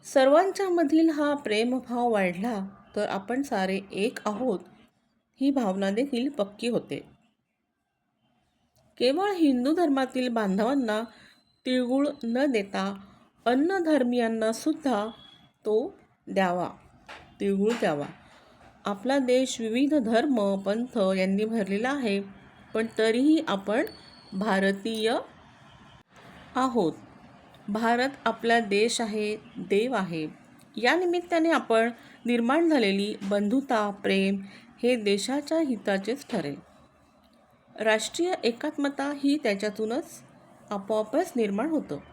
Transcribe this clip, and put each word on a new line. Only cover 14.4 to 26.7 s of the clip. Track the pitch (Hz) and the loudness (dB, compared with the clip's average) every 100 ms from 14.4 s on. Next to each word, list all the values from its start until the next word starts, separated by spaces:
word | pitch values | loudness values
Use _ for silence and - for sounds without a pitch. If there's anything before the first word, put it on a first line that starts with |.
| 220 | -2
सुद्धा | 226 311 311 269 208 214 - - - _ _ 214 | -2 -4 -2 -2 -2 -2 -10 -20 -20 _ _ 0
तो | 214 320 - _ _ - | 0 0 -10 _ _ -6
द्यावा, | 190 185 180 160 - - - - - - - | 0 0 0 -4 -8 -20 -20 -20 -20 -20 -6
तिळगुळ | 202 196 208 | -2 2 0
द्यावा. | 233 196 147 143 - - - - - - - 202 | 2 0 -2 -6 -12 -20 -20 -20 -20 -20 -10 -8
आपला | 196 247 277 | -4 0 0
देश | 247 254 254 - | 4 2 2 -2
विविध | 226 233 285 302 | -2 0 2 2
धर्म, | 220 233 294 240 202 196 | 2 2 2 2 2 0
पंथ | 196 220 247 240 | -2 -2 -2 0
यांनी | 190 190 190 196 220 | 0 2 0 0 0
भरलेला | 226 190 202 247 | -2 -2 -2 -2
आहे, | 285 233 196 196 - - - - | -2 -2 -2 -4 -16 -20 -20 -6
पण | 220 226 - | -4 -4 0
तरीही | 220 233 285 311 311 | 2 4 4 4 2
आपण | 196 202 220 415 - - - - | -4 -2 -2 -2 -8 -20 -20 -12
भारतीय | 190 214 196 196 196 233 220 220 294 - - - - - - - - _ - - - - 254 | -4 0 2 2 0 -4 -2 0 0 -4 -20 -20 -20 -20 -20 -20 -20 _ -20 -20 -20 -6 -2
आहोत. | 262 | 0